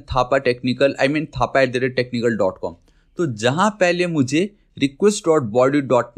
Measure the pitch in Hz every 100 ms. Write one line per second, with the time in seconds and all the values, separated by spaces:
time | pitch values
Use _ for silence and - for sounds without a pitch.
0 | - 131 123 135 123 123 127 127 139 -
1 | 139 151 151 127 117 139 127 123 127 127
2 | 123 120 120 107 95 - 92 85 _ _
3 | _ - 165 107 117 151 208 208 180 175
4 | 175 160 127 147 202 - _ - 135 -
5 | 202 208 165 156 117 117 131 143 127 123
6 | 117